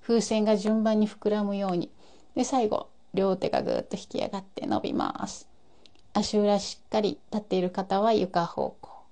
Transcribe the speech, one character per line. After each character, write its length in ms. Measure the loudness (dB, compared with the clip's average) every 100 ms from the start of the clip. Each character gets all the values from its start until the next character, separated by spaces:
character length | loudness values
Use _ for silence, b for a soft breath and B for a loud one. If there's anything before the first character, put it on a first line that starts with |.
風 200 | 2 0
船 240 | 2 0
が 120 | 2 2
順 280 | 2 2
番 160 | 2 2
に 80 | 2
膨 220 | 0 -2
ら 120 | 0
む 140 | 0 -2
よ 140 | -2
う 40 | -2
に。 140 | -4 -10 b b b -4
で、 80 |
最 240 | 0 2 2
後、 200 | 0 -4 -20 -6
両 200 | 0 2 2
手 140 | 0
が 120 | 0
ぐ 80 | 0
ー 100 | -2
っ 40 |
と 120 | -2 -10
引 80 | -6
き 100 | -6
上 100 | -4
が 100 | -6
っ 40 |
て 220 | -10 -10 -4
伸 140 | -2
び 120 | -2
ま 340 | -2 -4 -4 -8
す。 220 | -10 -16 -20 -20 b b b -4
足 260 | -2 0 2
裏 220 | 4 2
し 180 | 0 -12
っ 40 | -4
か 120 | 0
り、 180 | 0 -4 -6
立 100 | -8
っ 20 |
て 120 | -2 0
い 60 |
る 80 | 0
方 300 | -2 0 2
は 120 | 4
床 340 | 2 2 0 -2
方 300 | -2 -4 -6
向。 100 | -18 -20 -20